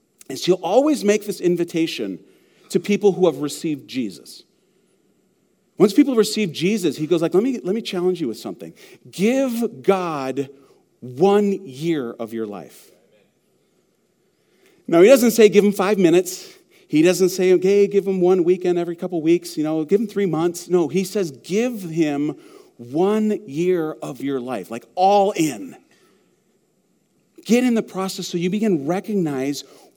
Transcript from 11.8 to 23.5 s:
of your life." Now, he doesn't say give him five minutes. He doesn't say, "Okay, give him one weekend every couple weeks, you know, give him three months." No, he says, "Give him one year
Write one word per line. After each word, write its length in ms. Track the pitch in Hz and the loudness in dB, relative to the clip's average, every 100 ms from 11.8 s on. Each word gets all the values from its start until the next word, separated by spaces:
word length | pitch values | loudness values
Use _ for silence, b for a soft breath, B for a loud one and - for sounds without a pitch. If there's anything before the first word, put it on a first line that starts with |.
| 165 156 117 | -2 -2 -4
of 220 | 113 110 | -8 -10
your 160 | 113 110 | -8 -8
life." 400 | 101 71 - - _ _ _ _ _ _ _ _ _ _ _ _ _ _ _ _ b b b - | -10 -16 -20 -20 _ _ _ _ _ _ _ _ _ _ _ _ _ _ _ _ b b b 0
Now, 120 | 165 | 6
he 80 | 196 | 8
doesn't 220 | 269 233 | 8 6
say 180 | 226 214 | 6 6
give 160 | 190 | 8
him 80 | 202 | 4
five 240 | 196 190 202 | 2 0 2
minutes. 560 | 170 180 - - - - _ b b | 4 4 2 -8 -16 -20 _ b b
He 140 | 151 | 2
doesn't 260 | 170 180 185 | 2 4 0
say, 260 | 185 185 | 2 2
"Okay, 320 | 180 180 202 202 | 4 4 4 4
give 200 | 202 185 | 2 0
him 140 | 190 | 0
one 220 | 180 185 | 2 4
weekend 360 | 165 185 180 175 | 2 2 0 -2
every 180 | 170 170 | -4 -6
couple 260 | 180 175 | -6 -2
weeks, 340 | 156 170 - - | 0 0 0 -6
you 60 | |
know, 220 | 156 160 | -4 -2
give 160 | 156 202 | 0 0
him 80 | 226 | 0
three 180 | 196 196 | -2 -2
months." 420 | 156 175 170 - | 0 -2 -4 -2
No, 200 | 175 147 | 0 0
he 160 | 170 | -2
says, 260 | 185 208 175 | -4 -4 -6
"Give 500 | 135 - 196 247 226 | -8 -6 -4 -2 -6
him 560 | 180 160 156 143 151 - B B B - | -8 -2 -2 0 -4 -8 B B B -20
one 640 | 120 147 190 214 214 202 | -8 -2 0 2 0 -2
year 460 | 131 | -6